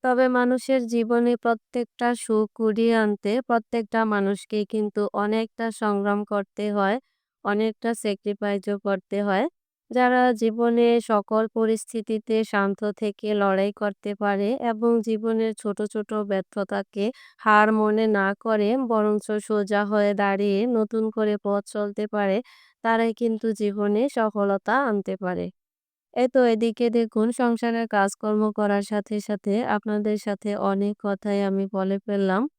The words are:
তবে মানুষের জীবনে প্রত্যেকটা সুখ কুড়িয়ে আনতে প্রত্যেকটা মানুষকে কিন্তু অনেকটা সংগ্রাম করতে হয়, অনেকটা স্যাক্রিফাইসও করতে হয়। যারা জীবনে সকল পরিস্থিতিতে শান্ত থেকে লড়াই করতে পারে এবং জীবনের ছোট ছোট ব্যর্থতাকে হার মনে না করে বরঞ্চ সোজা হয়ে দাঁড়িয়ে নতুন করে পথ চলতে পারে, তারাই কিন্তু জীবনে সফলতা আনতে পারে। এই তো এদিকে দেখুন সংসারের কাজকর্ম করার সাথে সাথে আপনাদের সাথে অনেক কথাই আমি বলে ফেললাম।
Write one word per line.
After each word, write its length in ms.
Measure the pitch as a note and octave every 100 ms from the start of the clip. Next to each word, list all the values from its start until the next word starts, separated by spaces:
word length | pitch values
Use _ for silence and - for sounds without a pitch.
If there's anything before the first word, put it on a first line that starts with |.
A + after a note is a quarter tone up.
তবে 220 | B3+ B3 C4
মানুষের 520 | B3+ B3 B3+ - C4 A#3
জীবনে 460 | A#3 A3+ A#3+ A#3+ A#3+
প্রত্যেকটা 720 | A#3 A3+ _ B3 A#3 - A#3+ A#3+
সুখ 300 | - G#3+ G#3+
কুড়িয়ে 400 | - A3 G#3+ A3+ A3+
আনতে 360 | G#3+ G#3 G3+ A#3
প্রত্যেকটা 580 | - A#3 - A#3+ G#3+ A3+
মানুষকে 540 | A3 G#3 G3 G3+ - G#3+
কিন্তু 380 | G3+ G#3+ G#3 G#3 G#3
অনেকটা 520 | G#3 G#3 A3 A3+ - A3+
সংগ্রাম 480 | G#3+ G#3+ G3+ G3+ G3+
করতে 400 | G#3 G#3 G3 - G#3
হয়, 240 | G#3 G3 A#3 _ _ _ _
অনেকটা 460 | G#3 G3+ A3 G#3+ A#3
স্যাক্রিফাইসও 800 | A#3 G#3+ G3 G#3 G#3 G#3 G3+ G3 G3+
করতে 400 | G3+ G3 _ G3+
হয়। 240 | G3+ F#3+ D4 _ _ _ _
যারা 320 | A#3+ B3 B3+ B3+
জীবনে 560 | A3 A3+ A3 A#3 A#3 A#3 A#3
সকল 420 | - G#3+ G3+ A3 A3
পরিস্থিতিতে 840 | A#3 A3 A3 - A#3 G#3 A3 - A3
শান্ত 360 | A3 G3+ G3 G3 G#3 G3
থেকে 320 | G#3+ G3 G#3
লড়াই 360 | G#3 G3+ F#3+ G3+
করতে 380 | G3+ G#3 G3 G#3
পারে 340 | G3+ G3+ G3 G3+ C4
এবং 260 | A#3 G#3+ A#3 A#3
জীবনের 500 | A3 A3 A3+ A3+ A3+
ছোট 240 | G#3+ G#3+ G3 G#3
ছোট 240 | A3 G#3 G#3+
ব্যর্থতাকে 800 | G3+ F#3+ F#3 - F#3+ G3+ G3 G#3 G#3 - - _
হার 280 | A3 G#3+ G#3+
মনে 320 | A3 G#3+ G#3+ A3
না 180 | G#3 G3 G3+
করে 280 | A3+ A3 G#3 B3+ B3
বরঞ্চ 400 | A3 G#3+ G#3 - G#3+
সোজা 420 | - G#3+ G3+ G#3
হয়ে 280 | G#3 G#3 G#3
দাঁড়িয়ে 460 | G3+ G3+ G3 G3+ G3 A#3
নতুন 360 | A#3 G#3+ A3+ A3
করে 240 | A3 G#3+ G#3
পথ 240 | G3+ G3+ -
চলতে 360 | G#3+ G#3 G3+ G#3+
পারে, 300 | G#3+ G3+ G3 - - _ _
তারাই 320 | A3+ A3+ A3+
কিন্তু 320 | A3 A#3 A3 A3+
জীবনে 500 | G#3 G#3 G3+ G#3 G#3 C#4
সফলতা 640 | B3+ A3 G#3 G3+ G3 - B3
আনতে 300 | C4+ G#3 F#3+ F#3+
পারে। 300 | F#3 F3+ F3 _ _ _ _ _ _ -
এই 120 | B3
তো 120 | C4 B3
এদিকে 400 | A3+ A#3 G#3+ A#3+
দেখুন 360 | A#3 A3+ A3 A3
সংসারের 540 | B3 A#3+ A#3 A#3 A#3 A3+
কাজকর্ম 540 | G#3 G3 - G#3+ G#3+ G#3+
করার 320 | G#3 G#3 G3+
সাথে 320 | G3+ G#3 G3+ G#3
সাথে 340 | G3+ G#3 - G3+ -
আপনাদের 480 | G#3 A3 G#3 G#3 G#3
সাথে 320 | - G3+ G#3 G#3
অনেক 320 | G3 G3 G3+ G#3
কথাই 400 | G#3 G3 G#3 G3+
আমি 220 | G3 G3 G3
বলে 240 | G3 F#3+ G3
ফেললাম। 440 | - G3+ G3 F#3+ C#4+